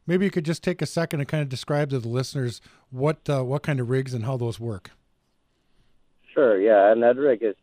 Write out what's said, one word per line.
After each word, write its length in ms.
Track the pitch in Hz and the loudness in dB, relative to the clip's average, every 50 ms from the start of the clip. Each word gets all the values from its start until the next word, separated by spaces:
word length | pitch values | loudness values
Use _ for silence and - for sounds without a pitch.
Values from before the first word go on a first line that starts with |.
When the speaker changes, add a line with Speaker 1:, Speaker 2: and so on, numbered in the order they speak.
| _ | _
Speaker 1:
Maybe 200 | - 170 185 202 | -2 0 0 0
you 40 | 190 | 0
could 140 | - 180 156 | 0 -2 -2
just 180 | 160 165 - - | -2 -4 -4 -2
take 180 | 185 175 - | -4 -4 -2
a 60 | 156 | -4
second 320 | - - 170 165 160 - 147 | -4 -2 -2 -2 -2 -2 -4
and 100 | 143 - | -4 -2
kind 140 | - 156 147 | -2 -4 -4
of 60 | 135 | -4
describe 420 | 127 120 - - 151 147 151 143 | -6 -8 -6 -2 -2 -2 -2 -2
to 80 | 135 131 | -2 -4
the 80 | 113 | -4
listeners 540 | 113 117 127 127 - - 143 127 120 - - - - _ _ _ _ | -4 -4 -4 -4 -4 -4 -4 -4 -4 -6 -10 -14 -20 _ _ _ _
what, 380 | 131 127 135 151 160 - - - | -8 -4 -2 -2 -2 -2 -4 -4
uh, 140 | 147 135 131 | -2 -2 -2
what 220 | 123 135 147 - | -2 -4 -4 -4
kind 160 | - 147 131 | -2 -2 -2
of 100 | 123 117 | -2 -2
rigs 240 | 127 135 131 131 127 | -2 -2 -2 -2 -6
and 100 | 120 110 | -6 -4
how 120 | 127 135 | -4 -4
those 240 | 123 120 117 110 101 | -4 -4 -6 -6 -6
work. 320 | 113 117 107 95 - - - _ _ _ _ _ _ _ _ _ _ _ _ _ _ _ _ _ _ _ _ _ _ _ _ _ _ _ - | -8 -10 -10 -10 -12 -18 -20 _ _ _ _ _ _ _ _ _ _ _ _ _ _ _ _ _ _ _ _ _ _ _ _ _ _ _ 0
Speaker 2:
Sure, 280 | - 147 120 107 95 | 2 4 4 4 4
yeah. 320 | 98 113 110 101 98 104 113 | 4 6 6 8 8 6 6
A 20 | |
Ned 220 | 113 117 120 123 | 6 4 4 4
rig 260 | 127 143 143 123 101 113 | 4 2 2 2 2 0
is 140 | 107 95 - | -2 -4 -4